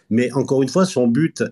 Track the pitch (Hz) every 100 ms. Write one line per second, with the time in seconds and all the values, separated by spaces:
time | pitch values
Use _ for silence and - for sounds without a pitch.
0 | _ 110 123 135 - 135 135 175 185 131
1 | 123 120 160 - 110